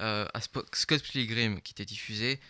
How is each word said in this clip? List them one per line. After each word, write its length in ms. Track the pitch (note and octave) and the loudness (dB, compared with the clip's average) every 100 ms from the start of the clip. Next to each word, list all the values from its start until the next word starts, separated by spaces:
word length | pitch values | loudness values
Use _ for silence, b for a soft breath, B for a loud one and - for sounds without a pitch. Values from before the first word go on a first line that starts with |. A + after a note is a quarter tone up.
euh, 240 | A2 G#2 G#2 | 0 0 0
à 60 | - | -2
Spo-, 260 | - C3+ - | -4 -4 -4
Scott 280 | - - D3+ | -2 2 2
Pilgrim, 600 | - C3+ A2+ A2+ A2+ F#2+ | 2 -2 0 2 2 2
qui 100 | - | -4
était 140 | - G#2 | -8 -8
diffusé, 520 | G#2+ - G#2 A#2+ C#3 B | -8 -6 -2 0 0 B